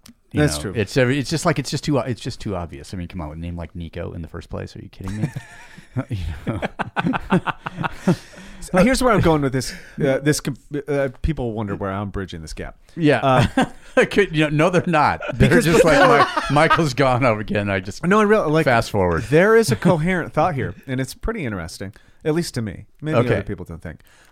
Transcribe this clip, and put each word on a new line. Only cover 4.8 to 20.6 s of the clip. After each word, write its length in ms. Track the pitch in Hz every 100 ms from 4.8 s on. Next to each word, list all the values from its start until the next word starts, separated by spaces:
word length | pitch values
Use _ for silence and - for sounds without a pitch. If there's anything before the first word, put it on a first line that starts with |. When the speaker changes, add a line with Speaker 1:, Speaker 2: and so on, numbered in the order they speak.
| -
Speaker 1:
kidding 320 | - 92 107
me? 40 | 143
<laughs> 40 | - - - - - - 127 -
You 80 | 104 85 - -
know? 120 | -
<laughs> 80 | 381 - - - - - - 180 - - - 185 - - - 156 - - - -
Speaker 2:
So 180 | - 185
here's 220 | 208 262
where 100 | 254
I'm 80 | 196
going 220 | 165 156
with 100 | 135
this. 200 | 127 - - - -
Uh, 140 | 139 131
this 240 | 147 147
com-, 160 | - - - 147 -
uh, 220 | 143 135 123
people 300 | - 143 120
wonder 220 | 107 104 98
where 160 | 98
I'm 180 | 95 101
bridging 320 | 101 92 82
this 100 | 78
gap. 240 | - 76 - _ -
Speaker 1:
Yeah. 500 | 151 123 135 127 - - - - - -
Speaker 2:
Uh, 100 | 220
Speaker 1:
<laughs> 0 |
Could, 300 | - 180 156
you 100 | 151
know, 40 |
no, 200 | 151 170
they're 120 | 180 180
not. 340 | 156 123 82 - 117
They're 140 | 131
Speaker 2:
because 160 | 175 160
Speaker 1:
just 200 | - 165
like, 140 | 143
Speaker 2:
before 180 | - 143 359 311 131
Speaker 1:
"Mi-, 60 | 143
Michael's 400 | 165 - 156 120
gone 280 | 135 123
over 160 | 131 107
again." 280 | 107 104 101
I 100 | 98
just 240 | 95 -
Speaker 2:
No, 180 | 170 214
I 20 |
real-, 260 | 208 214 151
like, 160 | 156 143
Speaker 1:
fast 240 | 117 -
forward. 320 | 104 90 82 110
Speaker 2:
there 300 | 151 202 226
is 160 | 226
a 40 | 226
coherent 580 | 185 170 165 185 117
thought 220 | - 175
here, 180 | 139